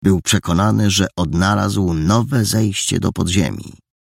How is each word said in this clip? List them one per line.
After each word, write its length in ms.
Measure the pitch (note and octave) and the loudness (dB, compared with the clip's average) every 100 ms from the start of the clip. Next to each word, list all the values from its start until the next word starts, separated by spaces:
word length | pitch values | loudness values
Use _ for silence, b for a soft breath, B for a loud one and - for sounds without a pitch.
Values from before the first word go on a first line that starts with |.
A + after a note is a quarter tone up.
Był 180 | G2 F#2 | 0 0
przekonany, 720 | - G2+ - F2 G#2+ G#2+ G#2 | 0 -2 0 2 2 2 2
że 160 | G2 F#2 - | 2 -2 -2
odnalazł 800 | D#2+ E2+ F#2+ G#2 G2 G2+ F#2 | -2 0 2 2 0 0 -2
nowe 520 | D#2+ D#2 A2+ A#2 C3+ G2 | 0 2 2 2 0 0
zejście 540 | G#2+ A2 G2 - F#2 | 0 0 -2 -4 -2
do 120 | F#2+ | -2
podziemi. 640 | - F2 G2 C#2 - - - _ _ | -2 -2 0 -2 -4 -14 -20 _ _